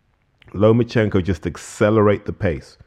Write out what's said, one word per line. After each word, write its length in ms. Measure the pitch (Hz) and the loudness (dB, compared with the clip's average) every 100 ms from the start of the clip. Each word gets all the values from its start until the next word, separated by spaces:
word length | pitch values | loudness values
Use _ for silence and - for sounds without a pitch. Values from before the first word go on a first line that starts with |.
| _ _ _ _ _ | _ _ _ _ _
Lomachenko 680 | 90 107 117 117 120 107 98 | 0 2 2 2 0 0 0
just 240 | 87 90 90 | -2 -4 -6
accelerate 760 | 85 - - 107 110 104 101 | -10 -12 -2 2 4 4 2
the 80 | - | -4
pace. 460 | 85 98 71 - - | -6 -4 -4 -10 -20